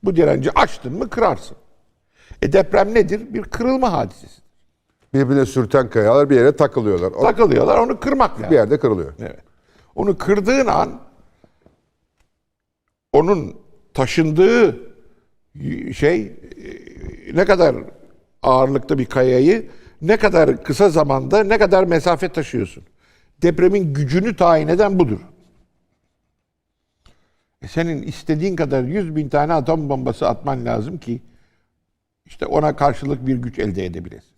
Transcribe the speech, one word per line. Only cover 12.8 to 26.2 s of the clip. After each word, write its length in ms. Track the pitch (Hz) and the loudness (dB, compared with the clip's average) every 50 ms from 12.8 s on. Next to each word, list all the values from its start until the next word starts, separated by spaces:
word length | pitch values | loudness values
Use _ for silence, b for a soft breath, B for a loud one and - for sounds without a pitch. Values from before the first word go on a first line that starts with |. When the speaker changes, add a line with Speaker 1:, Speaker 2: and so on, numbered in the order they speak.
| _ _ _ _ _ _ - | _ _ _ _ _ _ 0
Speaker 1:
onun 420 | 143 156 175 202 170 143 95 - - _ _ - _ _ _ _ | 2 2 2 0 -2 -2 -8 -12 -18 _ _ -20 _ _ _ _
taşındığı 840 | - 131 - - - 160 156 151 156 185 208 233 240 226 165 117 - - - - _ - - _ _ _ _ _ _ _ _ _ | -4 -4 -2 0 0 0 0 2 2 4 4 4 4 4 2 0 -4 -14 -20 -20 _ -20 -20 _ _ _ _ _ _ _ _ _
y-, 380 | 147 135 139 - - - - - | -12 -10 -10 -10 -10 -12 -12 -6
şey, 280 | - - 147 175 - | 0 0 2 2 0
e, 1120 | - - - - - - - - - - - - - - - - - - - - - - - | -4 -8 -14 -20 -20 -20 -20 -20 -20 -20 -20 -20 -20 -20 -20 -18 -18 -16 -18 -18 -18 -4 0
ne 100 | 160 196 | 0 2
kadar 300 | 208 196 175 170 151 120 - - - - - - - - _ _ _ _ _ - | 2 4 4 4 2 2 -2 -8 -14 -20 -20 -20 -20 -20 _ _ _ _ _ 0
ağırlıkta 540 | 127 131 131 131 131 139 127 131 - 156 | 2 4 4 4 2 0 -4 -2 -2 -2
bir 80 | 135 127 | -2 -2
kayayı 640 | - - 139 127 131 127 127 135 160 208 233 220 b b b b b b b | -2 0 0 2 4 4 4 4 4 2 2 -2 b b b b b b b
ne 160 | 156 165 214 | 0 0 2
kadar 460 | 220 - 208 - 170 160 151 131 120 - | 2 2 2 4 4 4 4 2 -2 -4
kısa 260 | - 139 - 202 196 | -6 0 2 2 4
zamanda 540 | 151 165 151 139 135 135 131 135 185 208 214 | 4 2 2 2 0 -2 -2 0 0 0 2
ne 140 | 196 220 | 2 4
kadar 260 | 214 214 185 190 190 190 | 4 4 4 4 2 2
mesafe 460 | 175 170 160 - 180 170 143 190 180 | 2 0 0 2 0 0 0 -2 -6
taşıyorsun. 540 | - 165 147 - - 120 101 92 - - - _ _ _ _ _ _ _ _ _ _ _ | -6 -6 -8 -4 -4 -6 -6 -6 -10 -20 -20 _ _ _ _ _ _ _ _ _ _ _
Depremin 520 | - 175 170 156 175 185 196 202 190 156 139 | 0 0 2 4 2 4 4 2 -2 -2 -2
gücünü 420 | 143 147 127 139 180 190 233 202 | -4 -2 0 0 0 0 -2 0
tayin 320 | - 180 170 165 156 151 | 2 4 4 4 4 2
eden 320 | 151 170 180 214 202 196 185 | 0 2 2 2 2 2 0
budur. 200 | 170 120 104 90 - - _ _ _ _ _ _ _ _ _ _ _ _ _ _ _ _ _ _ | 0 0 -2 -6 -8 -18 _ _ _ _ _ _ _ _ _ _ _ _ _ _ _ _ _ _